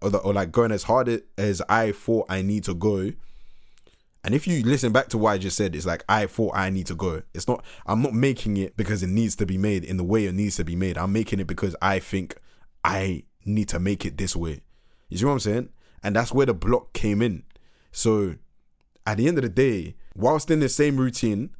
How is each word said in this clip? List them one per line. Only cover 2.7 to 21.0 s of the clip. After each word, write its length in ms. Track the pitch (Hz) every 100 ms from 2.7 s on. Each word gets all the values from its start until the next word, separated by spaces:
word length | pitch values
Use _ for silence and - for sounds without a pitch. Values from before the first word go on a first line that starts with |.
go, 380 | 85 107 98 95 - - - - - - - - _ _ _
and 100 | -
if 140 | 131 -
you 160 | 165
listen 300 | 117 135 123
back 160 | 117 135
to 80 | 117
what 160 | 107
I 40 | 101
just 200 | 95 -
said, 180 | 101 76
it's 100 | 87
like, 180 | 82 -
"I 160 | 107 104
thought 300 | - 107 101
I 160 | 95
need 160 | 95 87
to 80 | 85
go." 260 | 95 80 - 82
It's 120 | -
not, 160 | 123 - - -
I'm 160 | 110
not 140 | 135 113
making 420 | 135 127 107 101
it 180 | 95 -
because 260 | 98 104
it 60 | 90
needs 260 | 98 113 -
to 100 | 95
be 140 | 95
made 240 | 104 98
in 140 | 82 92
the 60 |
way 220 | 87 110 101
it 80 |
needs 220 | 92 104 -
to 80 |
be 120 | 82 85
made. 220 | 95 80
I'm 140 | 90
making 260 | 104 110 98
it 60 | 95
because 300 | 95 101 82
I 200 | 95 95
think 380 | - 95 92 - - - - _ -
I 380 | 95 95 87 - _ -
need 220 | 107 101
to 100 | 85
make 260 | 92 98 98
it 120 | 85
this 180 | 95 -
way. 260 | 82 71 - _ _ _ -
You 80 | 87
see 80 | 127
what 80 |
I'm 60 | 139
saying? 300 | 104 107 123 - _ -
And 140 | 101 104
that's 180 | 120
where 120 | 131 131
the 80 |
block 400 | 92 - 123 -
came 280 | - 107 104
in. 220 | 117 85 - - - _ _
So 440 | - 117 107 98 78 - _ _ _ _ _ -
at 120 | 107
the 100 | 131
end 100 | 170
of 60 |
the 60 | 123
day, 460 | 95 135 107 78 - - -
whilst 340 | 113 156 -
in 100 | 156
the 100 | 135
same 280 | - 147
routine, 540 | 139